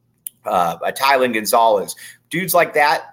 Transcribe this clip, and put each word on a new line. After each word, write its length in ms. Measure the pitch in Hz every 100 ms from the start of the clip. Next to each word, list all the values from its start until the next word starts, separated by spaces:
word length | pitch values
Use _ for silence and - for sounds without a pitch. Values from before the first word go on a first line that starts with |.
| _ _ - - 107
uh, 320 | 98 85 85
a 100 | 92
Tylen 400 | - 135 135 127
Gonzalez. 600 | 110 104 120 113 101 87 - - - _
Dudes 240 | 165 180
like 200 | 175 160 151
that 320 | 147 160 -